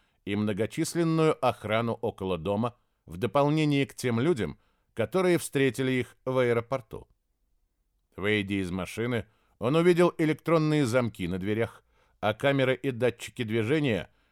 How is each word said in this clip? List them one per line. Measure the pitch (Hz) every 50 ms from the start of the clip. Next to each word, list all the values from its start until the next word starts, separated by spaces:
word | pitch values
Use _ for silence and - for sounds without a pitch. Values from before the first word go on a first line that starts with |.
| _ _ _ _ _
и | 92 101
многочисленную | 104 107 107 104 92 92 87 - - 160 - - 170 170 165 160 160 160 156 - - -
охрану | 123 113 - - 104 107 113 117 117 110
около | - - 110 - - 98 95 92 82
дома, | 78 98 101 101 117 123 - _ _ _ _ _ _
в | - 80
дополнение | 87 101 117 - 143 139 147 151 156 156 147 143 139 135
к | - -
тем | - - 127 117 113
людям, | 123 165 180 117 98 76 65 - _ _ _ _ _ _ _
которые | - 110 - - 185 185 180 175 156
встретили | - - - 143 135 135 120 - 135 131
их | 131 127 117 - - _ _
в | 131 127 131
аэропорту. | 127 120 120 117 117 - 135 135 - _ - - - _ _ _ _ _ _ _ _ _ _ _ _ _ _ _ _ _ _ _ _ _ _ -
Выйдя | 90 104 107 107 101 98 101
из | 98 95 90
машины, | 87 95 87 - - - 113 120 127 113 98 - _ _ _ _ _ _
он | - 117 147
увидел | 165 170 180 175 165 180 170 - -
электронные | 165 156 156 - - - 170 165 156 151 151 151 143
замки | 117 110 127 120 113 - - 95 85
на | 90 95
дверях, | 90 101 107 110 113 110 - - _ _ _ _ _ _ _ _
а | - 104 107
камеры | - - 143 139 139 131 127 131
и | - - 139
датчики | 131 113 123 123 113 - - - - - 123
движения | 107 110 117 107 107 147 160 147 135 110 90 65 - _ _ _ _